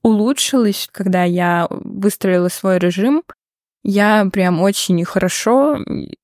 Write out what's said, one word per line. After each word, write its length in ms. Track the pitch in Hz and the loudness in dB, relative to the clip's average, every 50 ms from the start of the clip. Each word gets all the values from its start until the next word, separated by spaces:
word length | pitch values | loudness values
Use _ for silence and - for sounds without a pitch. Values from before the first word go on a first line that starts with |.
| - | 0
улучшилось, 840 | 233 220 202 214 240 285 - - - - 254 233 208 196 - - - - | 2 2 2 2 0 0 -2 -2 0 0 2 2 0 0 -2 -6 -10 -8
когда 320 | - 196 190 180 180 180 | -6 -2 0 0 2 2
я 440 | 175 175 175 175 175 175 170 170 - | 2 0 0 0 0 0 0 -2 -2
выстроила 800 | - - - - - 196 196 208 - - - 190 185 180 175 180 | -6 -8 -10 -10 -6 -2 -2 -2 -2 0 0 0 2 2 0 -2
свой 300 | - - - 190 185 180 | -4 -4 -2 0 0 2
режим. 440 | 180 175 175 190 196 254 285 320 - - - _ _ _ _ _ _ _ _ _ - | 2 0 0 0 0 0 0 0 -2 -6 -14 _ _ _ _ _ _ _ _ _ -4
Я 440 | - 196 202 202 208 214 214 202 190 - | -2 0 2 2 4 4 4 2 2 0
прям 280 | 202 185 180 175 160 180 | 0 0 2 2 2 2
очень 420 | 196 202 - - - 180 170 175 | 0 0 0 0 0 0 0 0
хорошо 720 | - - - 190 180 - - - 214 247 269 277 302 294 - - - - - - - - - | -2 -2 -2 -2 -2 -2 -2 0 2 2 2 2 2 0 -2 -4 -6 -8 -8 -8 -10 -14 -18